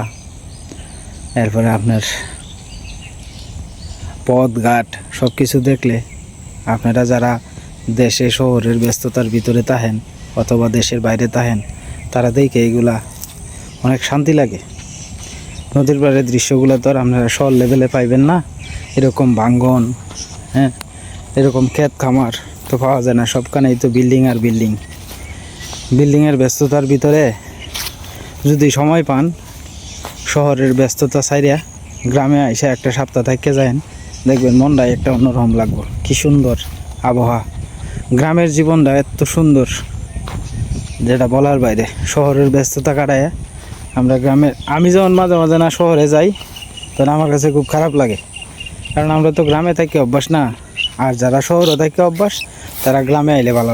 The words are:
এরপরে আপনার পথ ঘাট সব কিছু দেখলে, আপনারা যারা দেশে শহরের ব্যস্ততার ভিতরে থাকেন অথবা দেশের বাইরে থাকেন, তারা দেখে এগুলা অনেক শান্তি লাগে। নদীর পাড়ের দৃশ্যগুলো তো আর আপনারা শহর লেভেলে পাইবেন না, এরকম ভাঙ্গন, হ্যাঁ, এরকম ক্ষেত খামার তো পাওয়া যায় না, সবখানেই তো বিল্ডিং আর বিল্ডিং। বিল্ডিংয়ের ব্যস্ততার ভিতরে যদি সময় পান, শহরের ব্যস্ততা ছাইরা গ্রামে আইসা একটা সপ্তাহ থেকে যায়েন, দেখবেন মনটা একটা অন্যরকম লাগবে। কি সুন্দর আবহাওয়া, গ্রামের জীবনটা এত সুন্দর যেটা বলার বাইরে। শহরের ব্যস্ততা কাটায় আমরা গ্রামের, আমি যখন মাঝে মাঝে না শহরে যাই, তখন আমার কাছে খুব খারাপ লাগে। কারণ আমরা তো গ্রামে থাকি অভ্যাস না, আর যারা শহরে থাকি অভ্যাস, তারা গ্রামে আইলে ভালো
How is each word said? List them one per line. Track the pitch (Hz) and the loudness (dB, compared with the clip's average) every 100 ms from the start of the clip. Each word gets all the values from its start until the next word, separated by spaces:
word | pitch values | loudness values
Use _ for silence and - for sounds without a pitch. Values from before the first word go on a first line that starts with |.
| 107 - - - - - - - - - - - - | -4 -10 -18 -18 -18 -18 -18 -18 -18 -18 -18 -18 -6
এরপরে | 127 110 110 113 | -2 0 0 0
আপনার | 110 113 110 - - - - - - - - - - - - - - - - - - - - - - | 2 0 0 -2 -8 -10 -14 -18 -18 -16 -16 -16 -16 -16 -18 -18 -18 -14 -14 -14 -14 -14 -14 -14 -6
পথ | - 123 127 | 0 2 2
ঘাট | 117 113 120 110 - - - | 2 2 2 0 -8 -12 -2
সব | 127 - | -2 0
কিছু | 131 139 | 0 2
দেখলে, | 127 135 127 117 - - - - - - | 2 2 0 -2 -4 -14 -18 -18 -18 -10
আপনারা | - 113 117 117 | -4 -2 0 2
যারা | 123 123 120 117 - - - - - | 2 2 0 -2 -6 -18 -18 -12 -4
দেশে | 113 123 - 123 | 0 2 2 0
শহরের | 117 131 123 110 117 | 2 2 2 2 0
ব্যস্ততার | 117 113 127 123 113 | 0 -2 -2 -2 0
ভিতরে | 117 117 117 | 0 2 0
থাকেন | 113 127 113 110 - - - | 2 0 0 -4 -8 -18 -8
অথবা | - 110 117 117 | -4 0 2 2
দেশের | 117 - 120 | 0 -2 -2
বাইরে | 113 113 117 | -2 0 0
থাকেন, | 123 120 107 - - - - - | 0 0 -2 -6 -14 -14 -14 -6
তারা | 127 120 | -2 0
দেখে | 120 135 127 117 | 2 2 2 2
এগুলা | 117 117 110 - - - - - - - - | 2 2 0 -6 -16 -16 -16 -18 -16 -18 -4
অনেক | 127 131 | 0 0
শান্তি | - 143 147 | 0 0 2
লাগে। | 151 123 95 - - - - - - - - - - - 139 | 2 2 -4 -12 -18 -16 -16 -16 -16 -16 -16 -14 -14 -2 0
নদীর | 135 143 | 2 4
পাড়ের | 139 135 | 4 4
দৃশ্যগুলো | 123 123 - 135 135 131 | 2 0 2 4 4 4
তো | 135 | 2
আর | 135 | 2
আপনারা | 123 123 120 | 2 2 0
শহর | - 139 | 2 2
লেভেলে | 127 123 131 127 | 4 4 4 2
পাইবেন | 135 123 127 | 2 2 4
না, | 143 175 - - - - - | 4 2 -2 -10 -14 -14 -6
এরকম | - 131 - 131 | 0 2 2 2
ভাঙ্গন, | 110 113 123 127 127 120 120 - - - - - | 2 2 2 4 2 0 -4 -12 -14 -14 -16 -4
হ্যাঁ, | 135 135 - - - - - - | 0 0 -2 -16 -18 -16 -16 -4
এরকম | - 135 127 127 | 2 2 2 0
ক্ষেত | 151 143 - | 2 0 0
খামার | 131 131 120 - - - - | 0 2 0 -4 -12 -16 -4
তো | 127 | 0
পাওয়া | 131 135 | 2 2
যায় | 123 | 2
না, | 117 | 2
সবখানেই | 117 131 120 147 135 | 2 -2 -2 0 2
তো | 123 131 | 2 2
বিল্ডিং | 120 127 131 131 | 2 4 4 4
আর | 117 | 2
বিল্ডিং। | 117 113 113 104 - - - - - - - - - - - | 0 2 0 -2 -8 -18 -18 -16 -16 -16 -16 -16 -14 -10 0
বিল্ডিংয়ের | 127 143 143 151 139 | 2 4 4 4 4
ব্যস্ততার | 127 - 143 143 | 2 2 0 2
ভিতরে | 135 139 143 156 135 110 - - - - - - - - - - | 2 2 4 4 2 0 -10 -16 -12 -10 -10 -12 -18 -16 -16 -2
যদি | 143 147 147 | 2 4 4
সময় | 135 151 165 | 2 2 2
পান, | 147 131 165 165 - - - - - - - - | 2 0 0 -4 -14 -18 -18 -18 -16 -16 -16 -12
শহরের | - 151 143 131 135 | -4 0 2 2 2
ব্যস্ততা | 127 127 - 139 143 | 4 2 0 0 0
ছাইরা | 135 143 143 151 - - - - | 0 2 2 0 -4 -18 -18 -8
গ্রামে | 123 131 135 143 | -2 0 2 2
আইসা | 135 113 143 | 2 0 0
একটা | 123 135 | 0 -2
সপ্তাহ | 123 131 131 | -2 -2 -2
থেকে | 120 127 151 | 0 0 0
যায়েন, | 139 131 135 - - - - 127 | 2 2 0 -6 -16 -16 -4 0
দেখবেন | 131 127 | 2 4
মনটা | 123 139 139 | 4 4 4
একটা | 123 123 139 | 2 2 0
অন্যরকম | 123 127 123 120 | 2 2 2 2
লাগবে। | 117 113 - - - | 2 0 -4 -6 -6
কি | - | -2
সুন্দর | 139 151 143 127 120 - - - - | 0 2 4 2 0 -4 -14 -14 -4
আবহাওয়া, | 127 123 120 117 - - - - - - - | 0 2 2 0 -4 -10 -12 -12 -10 -8 -2
গ্রামের | 123 156 170 170 | 2 2 2 2
জীবনটা | 147 156 160 139 139 | 2 4 4 4 4
এত | 139 - | 0 -2
সুন্দর | 151 165 156 139 120 - - - - - - - - - - - - - | -2 2 4 4 2 -4 -10 -12 -10 -10 -8 -10 -8 -6 -6 -6 -8 -4
যেটা | 117 127 123 | 0 2 2
বলার | 131 143 139 | 2 2 2
বাইরে। | 120 107 110 - - | 2 0 -2 -4 -2
শহরের | - 143 139 139 | 0 2 4 4
ব্যস্ততা | 139 135 143 147 | 2 0 -2 -2
কাটায় | 143 143 135 151 - - - - - - | 0 2 2 0 -4 -12 -16 -16 -16 -8
আমরা | - 127 131 | 0 2 2
গ্রামের, | 135 135 147 - - | 4 4 2 0 -2
আমি | 147 180 | 2 4
যখন | 185 190 | 4 4
মাঝে | 185 185 | 4 4
মাঝে | 170 160 165 | 4 4 4
না | 165 | 2
শহরে | - 170 156 147 | 2 2 4 4
যাই, | 151 180 196 - - - - - - | 4 4 0 -10 -18 -18 -18 -8 0
তখন | 135 | 2
আমার | 151 156 | 2 2
কাছে | 143 151 | 2 2
খুব | 143 135 | 2 0
খারাপ | 151 160 | 0 0
লাগে। | 143 127 98 - - - - - - - | 2 0 -2 -10 -18 -18 -16 -16 -14 -6
কারণ | - 156 156 | -2 2 2
আমরা | 156 151 | 2 2
তো | 151 | 2
গ্রামে | 151 175 165 | 2 0 0
থাকি | 160 156 | 0 0
অভ্যাস | 123 135 - | 2 0 0
না, | 160 127 120 - - - - | 0 0 -4 -10 -6 -6 -2
আর | 131 123 | -2 0
যারা | 120 135 - | 0 0 2
শহরে | 170 170 147 | 2 2 2
থাকি | 156 151 175 | 0 2 0
অভ্যাস, | 165 208 - - - - - | 2 -2 -4 -12 -16 -16 -4
তারা | 131 135 131 | 0 2 2
গ্রামে | 147 147 147 | 2 4 4
আইলে | 123 120 | 4 2
ভালো | 117 | 2